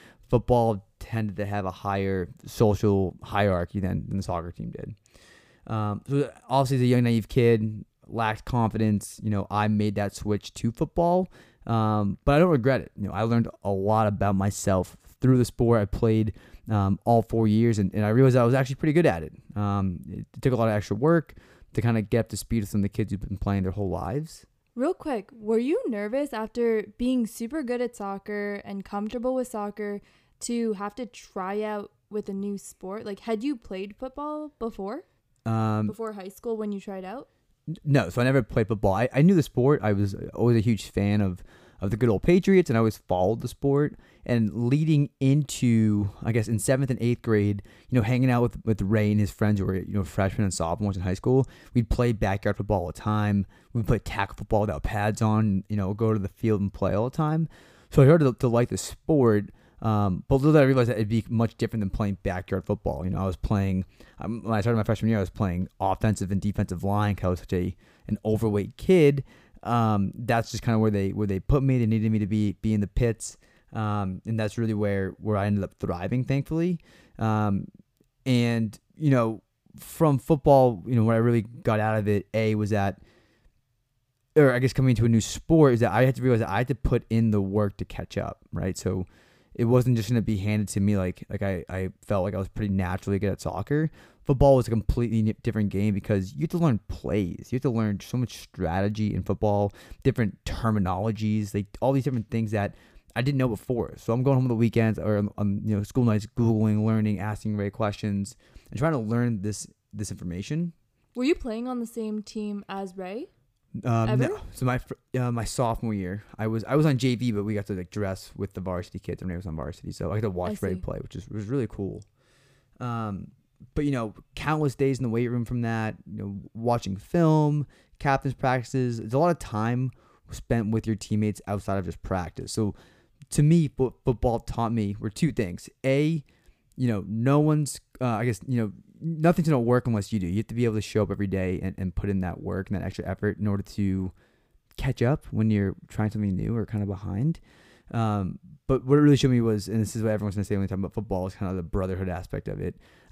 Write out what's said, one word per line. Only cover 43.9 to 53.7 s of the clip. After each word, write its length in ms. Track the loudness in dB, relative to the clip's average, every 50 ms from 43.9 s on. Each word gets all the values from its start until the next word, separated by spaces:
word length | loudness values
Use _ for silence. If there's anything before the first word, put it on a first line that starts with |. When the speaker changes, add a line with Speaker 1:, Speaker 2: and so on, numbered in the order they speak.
| -4 -10 -20 _ _ _ -6 -2
Speaker 1:
And 240 | 0 0 0 0
leading 580 | 0 -2 0 0 2 2 2 4 4 2 2 0 -2 0
into, 880 | 2 4 4 4 2 -2 -2 0 2 4 4 6 4 4 4 2 0 -2 -4 -4
I 120 | -4 -2
guess, 160 | 0 0 0 0
in 100 | -2 -2
seventh 320 | 0 2 2 2 0 -2
and 100 | -2 0
eighth 220 | 0 0 0 0
grade, 400 | 0 2 2 2 2 2 0 -2 -6 -12 -20 -20 _ 0
you 80 | 2
know, 60 | 2
hanging 260 | 2 2 2 2 2 2
out 140 | 4 2
with, 160 | 2 0 -2 -4 -2
with 180 | -2 -2 0
Ray 300 | 0 2 2 2 4 4
and 80 | 4 2
his 100 | 2 0
friends 300 | -2 0 0 2 2 2
who 60 | 0
were, 100 | 0 -2
you 160 | -2 -4 -4 -4
know, 80 | -4
freshmen 400 | -4 -2 -2 0 0 0 0 0
and 100 | -2 -2
sophomores 440 | -2 -2 -2 -2 -2 -2 -2 -2 -2
in 60 | -2
high 120 | -2 -2 -4
school, 320 | -2 0 2 2 2 2 0 -4 -16 -16 -4 -2
we'd 140 | -2 0 0
play 220 | 0 0 0 0
backyard 460 | 0 0 -2 -2 -2 -2 -2 -2 -2
football 240 | -2 -2 -2 0 0
all 60 | -2 -4
the 40 |
time. 540 | -8 -6 -4 -2 0 0 2 2 2 0 0 -2 -8 _ _ _